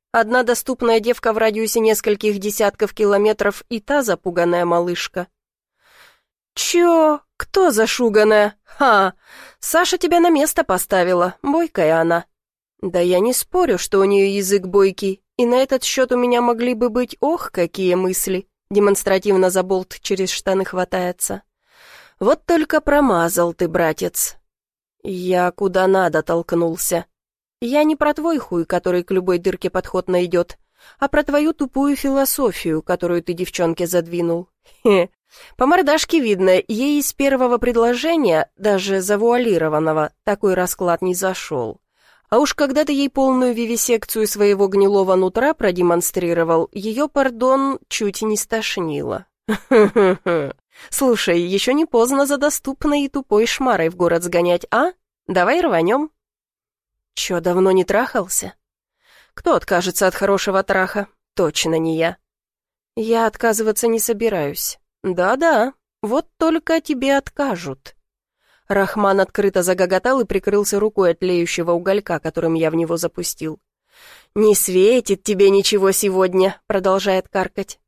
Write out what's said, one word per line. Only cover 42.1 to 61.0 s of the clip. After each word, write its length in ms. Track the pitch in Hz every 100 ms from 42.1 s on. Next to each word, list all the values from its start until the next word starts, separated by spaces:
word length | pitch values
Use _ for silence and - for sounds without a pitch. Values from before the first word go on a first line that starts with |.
| _ -
А 100 | 226
уж 140 | 285
когда 300 | - 285 269
ты 100 | 311
ей 160 | 277 277
полную 440 | - 269 262 254
вивисекцию 760 | 233 226 233 - 226 - 226 214
своего 400 | 202 208 202 196
гнилого 480 | 196 196 202 190 185
нутра 380 | 185 226 269
продемонстрировал, 1160 | 311 214 180 175 170 170 - 175 170 165 165 170
ее, 360 | - 208 220 294
пардон, 720 | - 262 233 254 269 269 269 -
чуть 320 | - 208 190
не 160 | 220 214
стошнило. 880 | - 226 214 - 165 143 131 - - _ -
<laughs> 1080 | 214 - 240 208 - 190 180 - 170 139 - _ - -
Слушай, 520 | - 269 220 - 170
еще 320 | 175 196 240
не 120 | 277 320
поздно 400 | 233 233 277 277
за 120 | 277
доступной 640 | 294 - - 269 302 294
и 60 | 277
тупой 360 | 285 262 208 226
шмарой 440 | - 262 202 165
в 60 | 175
город 280 | 175 170
сгонять, 420 | 175 175 175 175 -
а? 220 | - 320 370 _ _ -
Давай 340 | 185 180 311
рванем. 500 | 349 175 170 247 302 _ _ _ _ _ _ _ _ _ _
Че, 260 | - - 180
давно 320 | 175 175 190
не 120 | 185
трахался? 720 | 180 196 254 247 185 - 185 - _ _ _ _ _ _ _ -
Кто 200 | - 233
откажется 520 | - 180 180 170 190
от 80 | -
хорошего 480 | 196 196 208 190
траха? 440 | 190 190 185 208